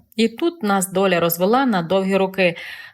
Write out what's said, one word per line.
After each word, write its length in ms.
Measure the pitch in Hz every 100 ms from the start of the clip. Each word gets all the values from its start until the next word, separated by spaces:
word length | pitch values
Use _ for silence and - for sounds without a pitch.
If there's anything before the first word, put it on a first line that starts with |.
| _ -
І 140 | 226
тут 340 | - 339 339
нас 280 | 208 196 185
доля 280 | 180 196 175
розвела 460 | 170 170 185 247 269
на 160 | 190
довгі 360 | 165 190 190 190
роки, 380 | 190 190 180 - - - -